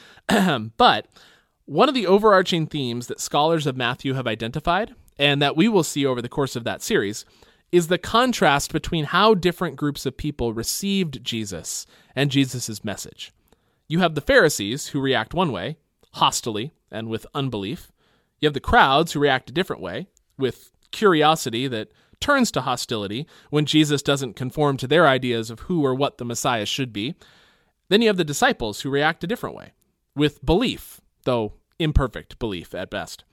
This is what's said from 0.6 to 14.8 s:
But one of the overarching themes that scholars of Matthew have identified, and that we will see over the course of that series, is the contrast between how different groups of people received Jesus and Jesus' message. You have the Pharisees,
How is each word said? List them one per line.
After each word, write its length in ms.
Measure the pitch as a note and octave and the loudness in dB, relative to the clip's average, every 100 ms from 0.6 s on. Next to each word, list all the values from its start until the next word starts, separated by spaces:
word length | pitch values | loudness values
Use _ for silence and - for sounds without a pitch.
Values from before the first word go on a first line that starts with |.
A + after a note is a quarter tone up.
| A2 - | -6 2
But 300 | B3 A2 - _ - _ _ _ - | 4 4 -4 _ -20 _ _ _ -6
one 240 | C#3+ C4 | 2 2
of 60 | C4 | 2
the 120 | F3+ | 2
overarching 580 | G3+ A3 F#3+ F3+ E3+ D#3 | 4 6 4 4 0 -2
themes 420 | D#3 B2+ A#2+ A#2+ | -4 -4 -4 -8
that 120 | - | -10
scholars 480 | - D3 D#3 E3 C#3+ | -4 0 2 2 0
of 100 | B2+ | -2
Matthew 360 | A#2+ B2 C#3 | -2 -2 -4
have 120 | C3 B2 | -2 -2
identified, 680 | A2 A2+ D#3 F3 F3 A#3 - _ - | -4 -4 -4 -2 -2 -2 -10 _ -2
and 220 | C#3+ C#3+ | 0 2
that 140 | C#3+ C#3+ | 2 2
we 120 | G#3+ | 2
will 160 | G#3 | 2
see 220 | D3+ D3 C#3 | 0 -2 -2
over 160 | B2 | -2
the 80 | A#2+ | -4
course 260 | - C3+ B2 | -4 -4 -4
of 80 | |
that 180 | A2+ F#2 | -6 -8
series, 420 | - G3+ G2+ G#2 - _ _ _ _ | 0 0 0 -4 -12 _ _ _ _
is 160 | F3 E3 | 2 2
the 100 | F3 | -2
contrast 760 | - A3+ G#3 - E3+ C#3+ - | 2 2 2 4 4 2 0
between 340 | D#3 - E3+ D3 | -6 -4 -4 -2
how 280 | F3+ G#3+ | 2 4
different 420 | G#3+ F3+ E3+ F3 C3 | 4 2 -2 -6 -4
groups 300 | D3 C#3 - | -4 -4 -8
of 120 | - | -6
people 360 | D3+ C#3 A#2+ | -8 -4 -4
received 720 | A2 A2+ - G3 G3 F3 C3 | -4 -6 -4 -2 0 -2 -6
Jesus 600 | A#2+ A2+ G#2 F2 - - - _ _ - | -6 -6 -6 -10 -10 -10 -12 _ _ -2
and 160 | C#3+ | 0
Jesus' 520 | C3+ C3+ B2 - G#2+ | 2 0 -2 -8 -8
message. 480 | G#2+ G2 - - - _ _ _ _ _ _ | -8 -10 -12 -16 -20 _ _ _ _ _ _
You 120 | D#3+ | 0
have 160 | F3 D3+ | 0 0
the 60 | |
Pharisees, 680 | - C4+ E3 - G2+ C3+ | 4 6 6 2 -4 -6